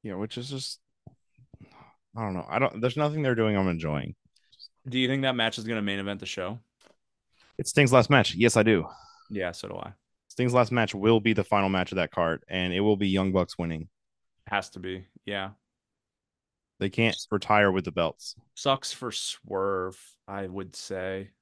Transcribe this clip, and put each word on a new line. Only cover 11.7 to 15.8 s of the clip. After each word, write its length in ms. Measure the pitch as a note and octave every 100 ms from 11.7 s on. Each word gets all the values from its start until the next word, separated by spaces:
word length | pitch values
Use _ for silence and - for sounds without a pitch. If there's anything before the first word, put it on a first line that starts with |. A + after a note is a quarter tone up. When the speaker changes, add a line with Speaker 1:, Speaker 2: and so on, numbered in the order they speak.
| F#2+ F2+
Speaker 1:
of 40 | F#2+
that 140 | D#2+
card, 340 | - E2 D#2+ _
and 240 | F#2 F2+
it 80 | F2+
will 160 | G#2 G2+
be 120 | G2+
Young 240 | F#2+ F#2+
Bucks 260 | F#2 F2 -
winning. 300 | E2+ D#2+ E2 _ _ _ _ _ -
Speaker 2:
Has 240 | G2+ -
to 100 | F#2+
be, 260 | F#2 F#2 F#2 _
yeah. 260 | - G2+ F#2+ G2 _ _